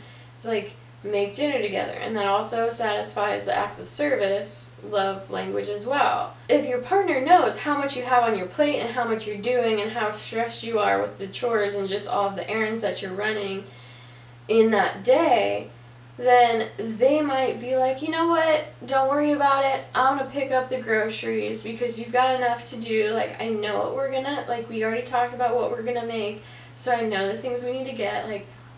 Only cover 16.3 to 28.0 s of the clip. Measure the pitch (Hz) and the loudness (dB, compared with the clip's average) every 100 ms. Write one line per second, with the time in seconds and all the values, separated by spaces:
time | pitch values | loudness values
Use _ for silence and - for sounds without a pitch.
16.3 | 247 233 226 220 - 226 214 262 302 294 | 8 8 4 -2 -6 -6 2 4 4 2
17.3 | 269 254 220 247 262 262 269 311 320 330 | 0 0 -2 0 2 2 0 -2 0 2
18.3 | 330 320 302 302 - 247 269 269 285 294 | 4 4 2 0 -10 -2 2 2 2 2
19.3 | 294 285 277 269 262 - 247 262 277 269 | 4 4 4 2 0 -2 2 2 2 -2
20.3 | 277 262 254 254 254 220 220 220 220 226 | -4 0 0 0 -4 0 0 0 -4 -4
21.3 | 220 214 220 214 226 240 226 233 247 262 | -2 -2 -6 -8 -4 -4 -4 -2 2 2
22.3 | 254 247 240 - 233 226 220 214 220 208 | 2 0 -2 -6 -8 -2 0 0 0 -4
23.3 | - 226 214 208 202 - 262 269 262 269 | -4 -4 -2 -2 -2 -2 -2 -2 -2 -2
24.3 | 285 - 240 226 226 220 226 247 254 240 | -4 -4 -6 -4 -4 -2 -2 -2 0 0
25.3 | 247 240 240 208 240 226 240 233 226 208 | 0 0 2 0 -2 -4 -4 -4 -4 -4
26.3 | 214 - - - - 254 233 220 196 196 | -6 -14 -20 -18 -6 0 0 0 0 -2
27.3 | 220 254 240 247 262 262 220 | -2 -4 -4 -4 -6 -6 -4